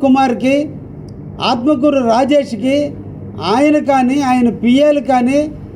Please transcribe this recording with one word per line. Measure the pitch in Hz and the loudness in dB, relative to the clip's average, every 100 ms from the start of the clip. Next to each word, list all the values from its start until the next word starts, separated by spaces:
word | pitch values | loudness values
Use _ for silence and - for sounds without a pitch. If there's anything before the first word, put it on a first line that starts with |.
కుమార్కి, | 269 269 269 214 254 285 302 - - - - - - - 180 | 2 4 2 0 0 0 -2 -8 -16 -16 -16 -16 -16 -6 -2
ఆత్మకూరు | 247 247 277 294 277 233 | 0 0 2 2 2 2
రాజేష్కి, | 226 269 294 - 214 262 285 285 - - - - - 165 | 2 4 2 0 -4 -2 -2 -2 -8 -14 -14 -14 -8 -2
ఆయన | 233 302 294 | 2 4 2
కానీ, | 277 269 254 285 | 2 2 2 0
ఆయన | 262 254 233 | 0 2 0
పిఏలు | - 233 262 294 285 | 0 2 4 4 2
కానీ, | 226 254 240 285 302 - - | 2 0 2 0 -2 -6 -14